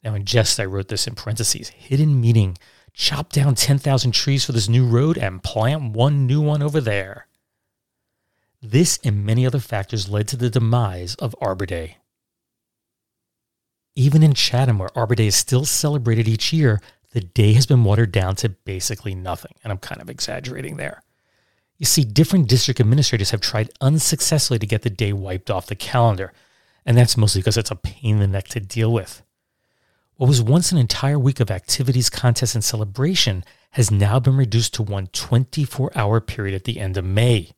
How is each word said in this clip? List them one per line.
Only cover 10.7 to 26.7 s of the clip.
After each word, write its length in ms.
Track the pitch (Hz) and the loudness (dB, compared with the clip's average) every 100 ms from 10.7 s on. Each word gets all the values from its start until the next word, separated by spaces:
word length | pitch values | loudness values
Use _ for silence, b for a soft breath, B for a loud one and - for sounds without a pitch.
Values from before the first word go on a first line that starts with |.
| 120 110 90 90 104 | 0 0 -6 -10 -8
of 180 | 123 - | -8 -6
Arbor 260 | 113 95 98 | -6 -4 -6
Day. 340 | 87 82 - _ _ _ _ _ _ _ _ _ _ _ _ _ _ _ _ _ _ _ - | -6 -10 -16 _ _ _ _ _ _ _ _ _ _ _ _ _ _ _ _ _ _ _ 0
Even 280 | 131 151 | 2 6
in 100 | 156 | 4
Chatham, 440 | 131 - 120 131 107 | 4 0 0 0 0
where 120 | 92 | -2
Arbor 220 | - 113 120 | -4 -2 2
Day 120 | 110 | 2
is 100 | 95 | 0
still 260 | - 127 | 0 -2
celebrated 640 | 143 - 156 147 117 113 117 | 0 -2 -2 -2 0 2 2
each 240 | 110 - | 0 0
year, 300 | 160 143 101 b b b | 2 2 2 b b b
the 80 | 117 | -8
day 320 | 87 - 107 | -4 2 6
has 120 | 107 127 | 6 6
been 200 | 131 107 | 4 4
watered 260 | 104 113 | 4 2
down 240 | 95 92 95 | 0 -2 -2
to 140 | 117 | -4
basically 680 | 95 - 95 - 107 104 95 | -6 -10 -8 -6 -8 -10 -10
nothing, 380 | 90 - - _ | -10 -10 -12 _
and 80 | 113 | -10
I'm 80 | 98 | -10
kind 220 | - - | -10 -14
of 80 | - | -14
exaggerating 680 | 127 - - 135 - 135 - | -10 -8 -8 -10 -12 -10 -10
there. 260 | 71 - _ _ _ _ _ _ _ _ | -12 -12 _ _ _ _ _ _ _ _
You 80 | 151 | -2
see, 180 | - | 0
different 460 | 123 104 160 190 127 | 0 2 2 4 4
district 320 | 127 - 123 | 2 2 0
administrators 500 | 110 127 117 113 98 | 2 4 2 0 -2
have 80 | 104 | -2
tried 320 | - 110 110 - | -4 -4 -6 -2
unsuccessfully 800 | 135 156 - - - 156 - 120 | 0 0 0 -2 0 0 0 -2
to 80 | 101 | -2
get 140 | 113 | -2
the 80 | 120 | -2
day 240 | 98 101 | -4 -4
wiped 360 | 101 95 92 - | -4 -6 -10 -6
off 180 | 98 - | -6 -6
the 100 | 101 | -12
calendar, 560 | - 127 117 95 95 b b b b | -4 2 2 2 -6 b b b b